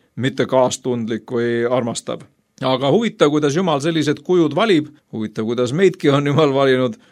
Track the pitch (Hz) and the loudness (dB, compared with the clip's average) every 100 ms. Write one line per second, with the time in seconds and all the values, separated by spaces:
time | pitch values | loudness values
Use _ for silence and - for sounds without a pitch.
0 | _ - 123 - 123 131 123 - 131 120 | _ -6 -6 -4 0 2 2 -2 -6 -4
1 | 113 110 - 120 120 117 120 127 120 - | -4 -6 -6 -4 -2 -2 -2 -2 -4 -8
2 | - 117 - _ _ - 131 131 139 185 | -10 -12 -14 _ _ -6 -2 0 2 2
3 | 233 - 151 151 147 147 185 143 151 160 | 0 2 2 2 0 0 -2 -2 0 0
4 | 151 143 - 185 160 139 226 165 147 _ | 0 -2 0 2 2 0 2 2 0 _
5 | - 110 107 113 110 120 123 147 190 - | -14 -8 -8 -6 -4 -2 -2 2 2 2
6 | 147 139 143 143 151 135 135 127 127 107 | 2 2 2 2 2 2 2 2 0 -6
7 | _ | _